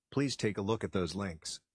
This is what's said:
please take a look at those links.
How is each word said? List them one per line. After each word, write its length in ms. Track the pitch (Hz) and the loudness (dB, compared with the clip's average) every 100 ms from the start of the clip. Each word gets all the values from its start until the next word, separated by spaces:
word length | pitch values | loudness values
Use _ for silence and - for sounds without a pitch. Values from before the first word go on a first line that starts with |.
| _ | _
please 260 | - 139 - | 0 0 2
take 220 | 110 95 | 0 0
a 40 | |
look 220 | 101 110 | 0 0
at 80 | 98 | 2
those 220 | 98 87 | 0 0
links. 460 | 87 98 82 - - _ | 0 -4 -6 -10 -12 _